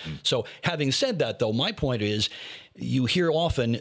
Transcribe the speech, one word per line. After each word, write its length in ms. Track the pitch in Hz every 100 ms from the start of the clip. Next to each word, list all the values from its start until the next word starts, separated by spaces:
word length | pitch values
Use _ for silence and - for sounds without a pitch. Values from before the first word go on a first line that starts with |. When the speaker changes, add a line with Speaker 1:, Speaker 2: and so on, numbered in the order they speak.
Speaker 1:
Mm. 140 | 156 147
Speaker 2:
So 220 | - 127 - -
having 280 | 170 160 139
said 260 | - 262 180
that, 180 | 117 104
though, 160 | 113
my 180 | 110 185
point 300 | 208 139 117
is 260 | 104 107 - - - - -
you 320 | - 120 127 123
hear 240 | 180 170
often 500 | 156 170 - 117 117